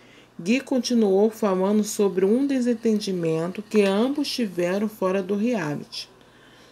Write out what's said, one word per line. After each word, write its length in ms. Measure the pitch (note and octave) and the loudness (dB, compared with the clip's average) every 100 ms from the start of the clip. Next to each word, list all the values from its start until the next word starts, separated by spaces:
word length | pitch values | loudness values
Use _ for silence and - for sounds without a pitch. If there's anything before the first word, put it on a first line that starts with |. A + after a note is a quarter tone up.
| - - - - | -20 -20 -20 -12
Gui 200 | E3+ B3+ | -2 -2
continuou 680 | - C4 A#3 A#3+ G#3 F#3+ G#3+ | 0 -2 0 2 4 4 2
falando 560 | G#3+ G#3 F#3 F#3+ G#3+ | 0 -2 0 2 2
sobre 400 | G#3 - G3+ F#3 | 0 0 0 2
um 220 | F#3+ A#3+ C#4 | 2 2 2
desentendimento 1160 | C4 A#3+ A3+ A3+ G#3+ G#3 F#3 E3 D#3+ E3 F#3+ | 0 0 0 0 0 0 -2 0 0 -2 -6
que 200 | - G#3+ | -2 2
ambos 480 | G3 G3 B3+ D4 C#4 | 2 2 0 -2 -4
tiveram 580 | - A3 F3 F3 G3 G#3+ | -4 -4 -2 -2 0 -2
fora 340 | - F#3 G3 | -2 -2 -2
do 140 | F#3 G3+ | -2 -2
reality. 720 | A3+ A#3 D3+ D3 - - - - - - - - - | 0 -2 -2 -6 -8 -14 -16 -20 -20 -20 -20 -20 -20